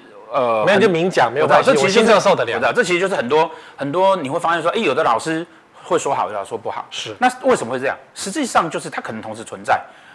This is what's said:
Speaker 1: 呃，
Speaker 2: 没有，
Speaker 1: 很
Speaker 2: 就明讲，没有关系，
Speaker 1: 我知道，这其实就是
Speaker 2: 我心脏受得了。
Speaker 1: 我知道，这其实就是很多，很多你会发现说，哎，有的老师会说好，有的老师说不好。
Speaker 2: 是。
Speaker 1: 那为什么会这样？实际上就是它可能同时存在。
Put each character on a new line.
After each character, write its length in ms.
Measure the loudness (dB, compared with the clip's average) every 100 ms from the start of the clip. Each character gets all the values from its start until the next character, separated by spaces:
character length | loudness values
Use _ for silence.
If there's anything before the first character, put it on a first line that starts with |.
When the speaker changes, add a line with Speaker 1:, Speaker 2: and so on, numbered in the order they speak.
| -10 -20 -8
Speaker 1:
呃， 320 | -2 0 2 2
Speaker 2:
没 60 |
有， 80 | 4
Speaker 1:
很 20 |
Speaker 2:
就 80 | 4
明 180 | 2 0
讲， 240 | 2 2
没 80 | 2
有 60 | 4
关 180 | 4
系， 60 | 4
Speaker 1:
我 60 | 4
知 40 |
道， 40 |
这 40 | 4
其 0 |
实 60 |
就 60 | 4
是 0 |
Speaker 2:
我 60 | 6
心 60 |
脏 80 | 6
受 160 | 4 2
得 80 |
了。 100 | 0 0
Speaker 1:
我 40 |
知 60 | 0
道， 80 |
这 100 | 0
其 80 | 0
实 60 | 0
就 80 | 0
是 60 |
很 160 | -2 0
多， 180 | 2 2 -2 -18 -10
很 140 | -6
多 240 | 0 2 2
你 120 | -2
会 120 | -2
发 140 | 0
现 100 | 0
说， 80 | 0
哎， 60 | 0
有 140 | 0
的 120 | 0
老 160 | 2 0
师 260 | -2 -4 -6 -14 _ -20
会 160 | -4 -2
说 120 | 0
好， 120 | -2
有 60 | -4
的 40 | -6
老 40 |
师 60 | -8
说 80 | -8
不 140 | -8
好。 120 | -10 -10
Speaker 2:
是。 260 | -12 -12 -2
Speaker 1:
那 120 | -2 0
为 120 | 0 0
什 80 |
么 80 | -2
会 80 | -4
这 60 | -4
样？ 100 | -6 -10 -12
实 160 | -8
际 160 | -6 -2
上 200 | 0 -2
就 120 | -4
是 100 | -8
它 100 | -10
可 140 | -10
能 80 | -10
同 140 | -12 -12
时 80 |
存 200 | -14 -10
在。 160 | -4 -4 -4 -20 -20